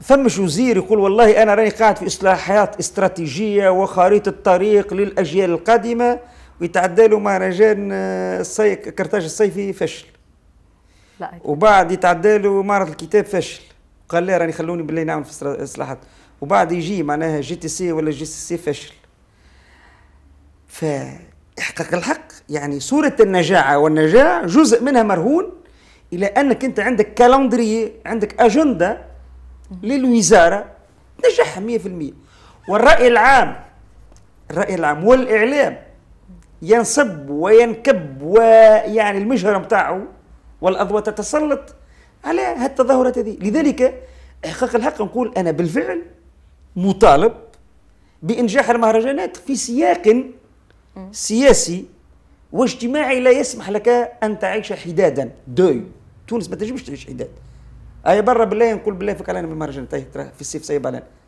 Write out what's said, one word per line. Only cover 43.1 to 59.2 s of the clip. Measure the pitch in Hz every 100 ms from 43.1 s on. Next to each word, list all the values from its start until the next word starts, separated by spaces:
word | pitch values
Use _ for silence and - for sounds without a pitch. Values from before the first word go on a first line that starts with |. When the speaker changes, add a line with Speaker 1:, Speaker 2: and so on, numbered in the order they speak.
| 247
Speaker 1:
هذه. | 220 202
لذلك | 202 254 294 - 254 - - - - _ 156
إحقاق | - 247 233
الحق | 240 -
نقول | 202 247 233 190
أنا | 175
بالفعل | 156 170 208 370 349 - _ _ _ _ _ _ 180
مطالب | 196 190 196 139 220 - - _ _ _ _ _ _ _
بإنجاح | 160 226 233 247 233
المهرجانات | 240 226 226 247 277 - -
في | - 262
سياق | - 240 349 - 214 240 262 - _ _ _ _ _ -
Speaker 2:
مم. | 190
Speaker 1:
سياسي | 208 - 220 277 - - 180 - _ _ _ _ _ _
واجتماعي | 175 247 - 240 294 269 254
لا | 254
يسمح | 254 254 220 190
لك | 208 220 240 233 -
أن | 214 208
تعيش | 190 208 -
حدادا. | 185 175 165 180 135 135 - -
دوي. | 123 180 123 92 - - _ -
تونس | 226 170
ما | 175
تنجمش | 214 247
تعيش | - 139 -
حداد. | 127 123 - - - - - - - -
أي | 196
برا | 214 233 214
بالله | 208 233
نقول | 208 214
بالله | 185 202
فك | 190